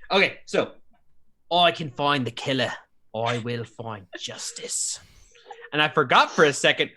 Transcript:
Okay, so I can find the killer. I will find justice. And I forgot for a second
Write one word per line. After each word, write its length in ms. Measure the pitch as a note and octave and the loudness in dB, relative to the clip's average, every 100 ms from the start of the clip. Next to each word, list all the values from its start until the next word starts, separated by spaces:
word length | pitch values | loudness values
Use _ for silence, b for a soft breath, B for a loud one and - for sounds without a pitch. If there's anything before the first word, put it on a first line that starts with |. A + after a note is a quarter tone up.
| - | 0
Okay, 280 | F#3+ F3+ - - | 2 2 0 -6
so 260 | F#3+ B2 - - _ _ - - _ _ | -2 -2 -4 -20 _ _ -20 -20 _ _
I 220 | E3+ F3 | 4 4
can 180 | E3 D#3+ | 2 -6
find 360 | - C#3+ C#3+ A#2+ | -4 0 0 0
the 40 | |
killer. 420 | A#2+ - C3 A#2 - - _ _ | -6 -4 -2 -2 -4 -14 _ _
I 240 | A2 A#2 A#2+ | -6 -4 -4
will 260 | A2+ A#2+ | -4 -8
find 420 | A2+ _ A2+ G#2+ F#2+ - | -10 _ -12 -12 -14 -14
justice. 800 | - A2 - - - - - - - B B B B B B | -14 -12 -14 -12 -10 -6 -6 -8 -14 B B B B B B
And 80 | D3 | 0
I 80 | D3+ | 0
forgot 420 | D3+ C#3 F3 D4 | 2 4 4 4
for 140 | - | 4
a 80 | D#3+ | 4
second 380 | C3+ E3 C#3+ D3 | 4 0 0 -2